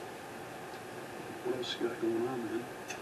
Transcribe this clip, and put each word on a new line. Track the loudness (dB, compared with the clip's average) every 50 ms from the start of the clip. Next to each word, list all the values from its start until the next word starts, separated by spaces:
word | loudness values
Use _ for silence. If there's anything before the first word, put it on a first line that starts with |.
| -6 -6 -6 -6 -8 -8 -8 -6 -6 -6 -6 -6 -6 -6 -6 -6 -6 -6 -6 -6 -6 -6 -6 -6 -6 -6 -4 -2 2
what | 2 2
else | 2 2 0 0 2
you | 2 2
got | 4 4
going | 4 6 6 6 6 4
on, | 4 2 2
man? | 2 2 0 0 -2 -4 -6 -6 -4 -4 -4